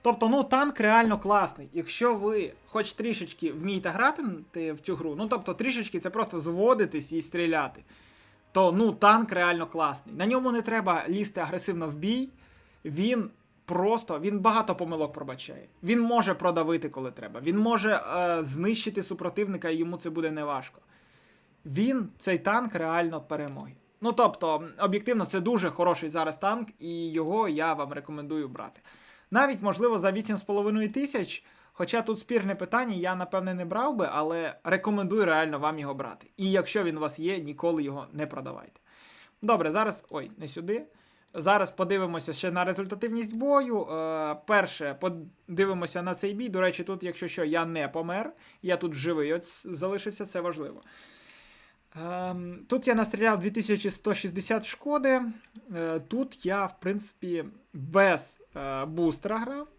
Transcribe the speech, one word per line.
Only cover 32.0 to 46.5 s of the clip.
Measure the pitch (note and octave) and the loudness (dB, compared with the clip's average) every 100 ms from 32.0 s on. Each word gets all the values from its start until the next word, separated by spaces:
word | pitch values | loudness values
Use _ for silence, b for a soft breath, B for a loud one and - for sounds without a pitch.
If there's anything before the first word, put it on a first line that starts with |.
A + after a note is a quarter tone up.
тут | A3+ A3 | 0 -6
спірне | - A#3 F#3+ | 0 0 0
питання, | G3 F3+ A#3 B3 | -4 0 0 0
я, | F#3 F3+ | -2 -2
напевне, | F#3 F3+ F#3+ F#3 | -2 -2 -2 -2
не | F3+ | -4
брав | E3+ G3+ C4+ | -2 0 0
би, | A#3+ D3+ | 0 0
але | D3 D#3 E3 D#3+ - | 0 0 0 -4 -4
рекомендую | E3 F#3 G#3+ G#3 F#3 G#3+ | 0 0 2 0 0 2
реально | F3+ D#3 D#3+ D3 | 4 4 4 0
вам | D3+ D#3 | -2 -2
його | C#3+ | -6
брати. | C3+ B2+ - - - | -6 -8 -10 -20 -4
І | F#3+ | 2
якщо | F#3+ - G#3+ | 2 2 0
він | F3 D#3 | 0 -2
у | |
вас | D3+ D3+ | -4 -2
є, | E3 F#3+ | -2 -2
ніколи | D3 C#3+ E3+ D#3+ | -6 -2 0 0
його | C#3 C#3 - | -2 -6 -10
не | D3 D3+ | -8 -6
продавайте. | C3+ C3 - - _ _ B B B B _ | -6 -10 -12 -16 _ _ B B B B _
Добре, | G#3+ G#3+ D#3 | 2 4 4
зараз, | F#3 G#3+ - - | 2 0 -2 -8
ой, | D3+ A#2 - | -8 -8 -12
не | D3+ | -12
сюди. | E3+ E3+ A3+ D4+ b b b b | -10 -4 -4 -6 b b b b
Зараз | - D#3+ G3+ F#3 | -2 4 4 4
подивимося | - F3 G3 F#3 E3 C#3+ | -2 0 2 0 -4 -6
ще | C#3+ F#3 | -4 -2
на | F3 | 0
результативність | F3+ F#3 F#3+ G3 A#3 A#3 G#3+ | 0 0 -4 -4 -4 -2 -4
бою. | A3+ C#4 C#4+ B3+ G#3+ | -2 4 4 4 -2
Е, | - D#3+ D#3+ D#3+ D#3 D3+ - | -2 -2 -2 -2 -2 -4 4
перше, | G#3 F#3 - C#3+ C3+ | 4 4 -2 -6 -2
подивимося | F3+ E3 D3+ _ - F3 G3 F#3 E3 F3+ | -4 -4 -12 _ -6 0 2 2 -2 -4
на | F3 | -4
цей | - G3 | -2 -4
бій. | G#3 | -4
До | B3 | -4